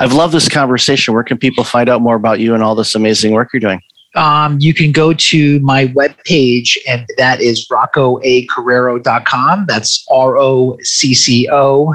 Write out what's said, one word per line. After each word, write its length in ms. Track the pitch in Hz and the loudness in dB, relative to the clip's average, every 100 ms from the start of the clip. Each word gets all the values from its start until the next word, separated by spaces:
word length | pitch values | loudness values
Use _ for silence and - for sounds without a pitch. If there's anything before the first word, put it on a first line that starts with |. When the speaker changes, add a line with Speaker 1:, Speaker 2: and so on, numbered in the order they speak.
Speaker 1:
I've 120 | 127 | 0
loved 220 | 143 170 | 0 2
this 140 | 160 - | 0 0
conversation. 640 | 151 135 123 - 135 - | 0 0 0 0 0 0
Where 80 | 113 | -2
can 160 | 117 120 | -2 -2
people 240 | - - | -2 -2
find 260 | - 123 120 | -2 0 0
out 140 | 120 | 2
more 140 | 120 113 | 2 0
about 240 | 113 104 | 0 0
you 120 | 113 | 0
and 100 | 113 | 0
all 100 | 110 | 0
this 220 | 110 104 110 | -2 -2 0
amazing 340 | 110 107 107 | 0 0 0
work 200 | 107 120 | 0 0
you're 80 | 131 | -2
doing? 200 | 107 95 - _ _ 175 | -4 -4 -8 _ _ -2
Speaker 2:
Um, 420 | 156 147 151 143 | 0 2 0 0
you 120 | 151 | 0
can 200 | - 151 | 2 0
go 200 | 151 160 | 2 2
to 460 | 160 - 160 147 143 | 2 0 2 2 2
my 300 | 139 135 131 | 2 2 0
webpage, 880 | 131 143 - - 170 127 123 120 - 131 | 0 -2 -4 -2 0 2 0 -2 -4 -4
and 180 | 123 120 117 | -6 -6 -2
that 240 | 127 127 | 0 0
is 260 | 120 113 - | 0 -2 -4
rocco 520 | 123 127 - 131 127 | -2 -2 0 0 0
a 240 | 135 127 123 | 0 0 0
carrero 560 | - 120 123 127 120 | -4 0 0 0 -2
dot 220 | 120 117 | -2 -2
com. 420 | - 123 139 196 180 | -2 0 0 0 -2
That's 400 | 110 107 - - | -4 -4 -4 0
R 300 | 131 131 127 | 2 2 2
O 400 | 135 131 127 123 | 2 2 0 -2
C 320 | - - 143 | -6 -2 0
C 340 | 123 - 120 123 | 0 2 0 2
O 420 | 143 139 139 156 | 2 2 2 0